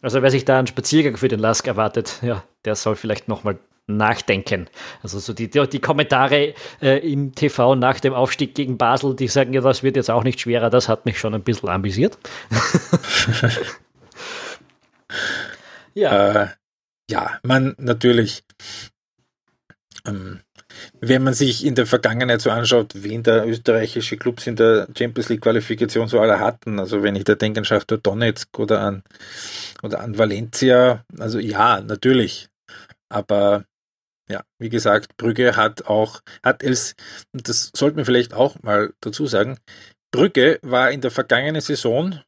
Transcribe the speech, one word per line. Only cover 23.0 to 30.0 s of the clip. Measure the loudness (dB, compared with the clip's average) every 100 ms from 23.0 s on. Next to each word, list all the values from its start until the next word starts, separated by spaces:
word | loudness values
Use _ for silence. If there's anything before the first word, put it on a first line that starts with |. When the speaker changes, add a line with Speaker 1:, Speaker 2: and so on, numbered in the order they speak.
| -8 -2
Speaker 2:
da | 2 2
österreichische | 2 -2 0 0 0 -6 -8 -6
Clubs | -6 -6 -8
in | 2
der | 4 4 0 -6
Champions | -6 -4 -4
League | -2
Qualifikation | 0 0 -2 -4 -2 0 0
so | 2
alle | 4 4
hatten, | 0 -2 -8 -6
also | -4 -2
wenn | 0 -2
ich |
da | 0
denke | 0 0 -2
an |
Schachtar | -2 -2 0 -2
Donetsk | -2 0 -2 -2 -10 -8
oder | -2 0
an, | 0 -6 _ -20 -20 -16 -14 -12 -14 -12
oder | -8 -8